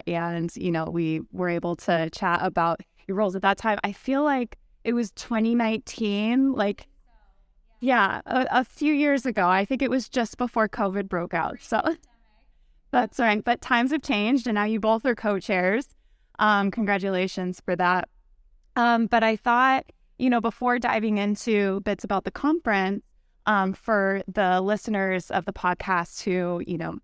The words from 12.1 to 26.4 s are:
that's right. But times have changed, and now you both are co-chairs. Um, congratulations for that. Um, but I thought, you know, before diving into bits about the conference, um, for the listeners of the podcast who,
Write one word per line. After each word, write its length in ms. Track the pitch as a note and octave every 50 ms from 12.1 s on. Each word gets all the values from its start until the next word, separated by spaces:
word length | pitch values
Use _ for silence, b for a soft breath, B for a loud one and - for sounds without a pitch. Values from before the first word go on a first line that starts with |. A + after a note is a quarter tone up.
| _ _ _ _ _ _ _ _ _ _ _ _ _ _ _ _
that's 280 | - C4 F#3 G#3+ - -
right. 240 | A#3+ A3+ G#3 G#3+ -
But 180 | A#3+ A#3+ -
times 300 | - - B3 A#3 A#3+ C4
have 100 | D4+ D4
changed, 460 | - - B3 G#3 G#3 A3 C4+ C4+ A3+
and 80 | B3 G#3+
now 80 | G#3 G#3
you 160 | G#3+ A3+ A3
both 260 | G3 A3 A3+ A3+ -
are 80 | C4 A#3
co-chairs. 760 | - - G#3+ G3+ F#3+ - - G3+ F#3 F3+ F#3 G3+ A3+ - - _ _ _ _ _ _ _ _ _ -
Um, 320 | A3 G#3+ G#3 G3+ G3 G3
congratulations 880 | - A#3 G#3+ G3+ G3+ F#3+ F#3 G3 F#3+ F3+ F#3 F#3 - G3 F#3 F3+ F3+ - -
for 120 | - F3+
that. 340 | E3+ F3+ F3 F3+ F#3 - - _ _ _ _ _ _ _ _ _ _ _ _ -
Um, 300 | B3 A#3 A#3+ A#3 A3+ A#3
but 160 | G#3 A#3+ A3+
I 140 | A3+ A3 A3
thought, 500 | G#3 - B3+ A#3 A#3+ B3+ C4 C4 C4+ - - - _ _ _ _
you 100 | - B3
know, 140 | B3+ B3 A#3
before 380 | G#3+ A3+ - - B3 B3 A#3+ B3
diving 400 | A3+ A#3 A3+ A3+ G#3+ A3 G#3+ G3+
into 640 | G3+ G#3 G#3 - - A#3 G#3+ G#3 G3+ G3 F#3+ G3
bits 220 | G3 G#3+ G3 - -
about 200 | G3 G3+ F#3 -
the 80 | -
conference, 720 | - - - C#4+ D#4+ E4+ - A#3 G#3 G3 F#3+ F#3+ G3+ A3 - _ _ _ _ _ _ _ -
um, 280 | G#3+ G#3+ G3 F#3+ F#3 F#3+
for 500 | - - - A3 G3+ G3 F#3+ G3 G3 -
the 320 | - F#3 G#3+ G3 F3+ F3+ F#3
listeners 720 | F#3+ G3 G#3+ G3+ - - G#3+ G3 G3 F#3+ F#3 F3+ - -
of 160 | - F#3+ -
the 80 | - -
podcast 680 | - - F3+ F3+ - - - F#3+ F3 E3+ - - - -
who, 400 | G3+ F3+ F#3